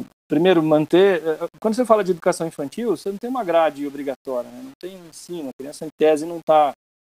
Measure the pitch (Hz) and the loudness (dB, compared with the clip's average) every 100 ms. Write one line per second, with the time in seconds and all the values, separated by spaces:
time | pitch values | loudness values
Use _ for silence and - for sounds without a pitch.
0 | 117 _ - 151 180 175 156 156 151 170 | -8 _ -4 0 4 4 4 2 4 4
1 | 196 175 160 156 170 - 220 220 240 220 | 4 2 -2 -4 -6 -6 -4 0 2 2
2 | 185 170 185 175 165 - 139 - 233 160 | 2 -2 -2 -2 -4 -8 -10 -6 -4 -4
3 | 196 196 240 262 190 165 160 139 143 139 | -6 -8 -6 -6 0 2 2 -2 -8 -8
4 | 139 131 - 123 120 123 131 - 180 190 | -8 -8 -8 -8 -8 -14 -20 -16 -16 -16
5 | 165 143 - 175 139 - 135 - 156 - | -20 -20 -14 -10 -10 -12 -14 -12 -10 0
6 | 151 156 160 170 - 156 147 123 _ _ | 2 2 -2 -6 2 4 4 0 _ _